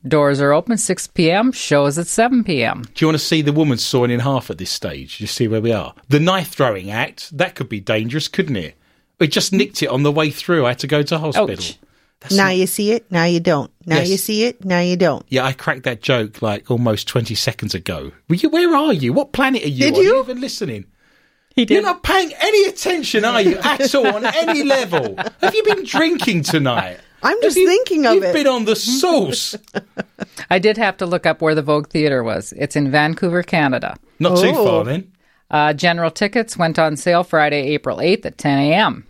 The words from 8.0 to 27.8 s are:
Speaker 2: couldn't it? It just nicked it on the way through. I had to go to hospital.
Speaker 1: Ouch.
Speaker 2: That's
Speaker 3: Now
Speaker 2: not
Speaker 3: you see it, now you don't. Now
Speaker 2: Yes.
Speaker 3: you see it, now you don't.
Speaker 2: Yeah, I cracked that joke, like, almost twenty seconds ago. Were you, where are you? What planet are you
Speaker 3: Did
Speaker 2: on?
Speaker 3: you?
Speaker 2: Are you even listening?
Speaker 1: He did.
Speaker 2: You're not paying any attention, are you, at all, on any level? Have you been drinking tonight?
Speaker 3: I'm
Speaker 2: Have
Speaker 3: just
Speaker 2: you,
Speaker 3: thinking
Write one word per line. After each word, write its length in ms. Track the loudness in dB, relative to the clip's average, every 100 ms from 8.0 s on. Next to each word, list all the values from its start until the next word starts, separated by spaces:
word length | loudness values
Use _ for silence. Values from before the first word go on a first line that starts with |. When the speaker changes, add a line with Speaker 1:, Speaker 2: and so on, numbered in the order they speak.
| -2 -4 -6
Speaker 2:
couldn't 280 | -4 -2 -2
it? 200 | -6 -14 _ _ _ _
It 100 | 0
just 240 | 0 0
nicked 300 | 0 0 -2
it 60 | -4
on 140 | 0
the 80 | 0
way 180 | 2 -2
through. 360 | -4 -2 0 0
I 40 |
had 80 | -2
to 60 | -2
go 160 | -2
to 160 | 0 -2
hospital. 320 | -2 -2 -2
Speaker 1:
Ouch. 260 | -4 -10 -12 _ _ _ _
Speaker 2:
That's 160 | -2 2
Speaker 3:
Now 80 |
Speaker 2:
not 120 | 2 2
Speaker 3:
you 100 | 0
see 240 | 0 -2
it, 180 | -2 _
now 140 | 0
you 160 | 2 2
don't. 300 | 2 0 -2 _ -2
Now 120 | 0
Speaker 2:
Yes. 120 | 0
Speaker 3:
you 60 | -2
see 280 | -2 -2
it, 200 | -2 -4
now 160 | -2 0
you 160 | 0 2
don't. 280 | 0 0 -4
Speaker 2:
Yeah, 160 | -2
I 80 | -2
cracked 300 | -4 -6 -4
that 180 | -4 -6
joke, 380 | 0 0 0 -4
like, 300 | -4 -4 -2
almost 380 | 0 0 0 -2
twenty 260 | -4 -2
seconds 400 | -4 -4 -4 -6
ago. 380 | -6 -6 -8 -10 -16 _
Were 80 | 0
you, 120 | 2
where 260 | 2 2 2
are 160 | 2
you? 200 | 0 2
What 200 | 0 -2
planet 320 | 0 0 0
are 40 | -2
you 160 | 0 0
Speaker 3:
Did 80 |
Speaker 2:
on? 80 | 4
Speaker 3:
you? 80 | 4
Speaker 2:
Are 20 | 4
you 60 |
even 180 | 0 -6
listening? 460 | -8 -8 -8 -8 -12 _ _ _ _ _ _
Speaker 1:
He 100 | -2
did. 100 | 4
Speaker 2:
You're 80 | 4
not 180 | 2 -4
paying 300 | 0 2 2 -2
any 240 | 2 4
attention, 600 | 2 0 -4 -2 0 0
are 160 | 2 2
you, 160 | 2 2
at 360 | 0 0 2
all, 140 | 2 2
on 160 | 0 -2
any 380 | 0 0 0
level? 500 | 2 0 0 -2 -4 -6 -10 -2
Have 140 | 0
you 80 | 2
been 220 | 2 0
drinking 580 | -2 0 0 2 0 0
tonight? 560 | 0 0 0 -2 -4 -12 -20 _
Speaker 3:
I'm 140 | -2 2
Speaker 2:
Have 60 |
Speaker 3:
just 140 | 2 4
Speaker 2:
you, 100 | 4
Speaker 3:
thinking 380 | 4